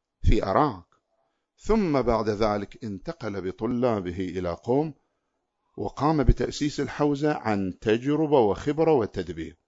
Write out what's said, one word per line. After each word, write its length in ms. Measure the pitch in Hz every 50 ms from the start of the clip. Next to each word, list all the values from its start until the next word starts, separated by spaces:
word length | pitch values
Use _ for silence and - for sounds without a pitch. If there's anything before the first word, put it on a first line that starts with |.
| _ _ _ _
في 220 | - - 107 104 -
أراك. 400 | 98 95 117 151 143 104 90 - _ _ _ _ _ _ _ _ _ _ _ _ _ _ _
ثم 440 | - - 214 226 202 170 143 135
بعد 260 | 120 117 117 110 110 107
ذلك 560 | 107 98 113 107 104 104 101 - - - -
انتقل 680 | 110 98 92 - 165 165 - - 107 98 98 87 92
بطلابه 680 | 90 - 110 117 127 120 127 123 113 101 90 90 85 95
إلى 380 | 92 90 80 92 90 87 85 - -
قم، 280 | 117 123 139 156 160 139 _ _ _ _ _ _ _ _ _ _ _ _ _ _ _ _
وقام 460 | - 104 98 - - 135 151 160 151
بتأسيس 580 | 123 - - - - 120 113 - 143 147 - -
الحوزة 540 | 143 127 - - 147 147 147 139 151 151 151
عن 440 | - - 110 107 101 98 92 87 -
تجربة 580 | - 113 107 117 123 139 147 156 160 143 147 135
وخبرة 540 | 113 101 95 - - 147 147 151 160 160
وتدبير. 640 | 156 127 107 - - 104 90 85 85 82 80 80 78 _ _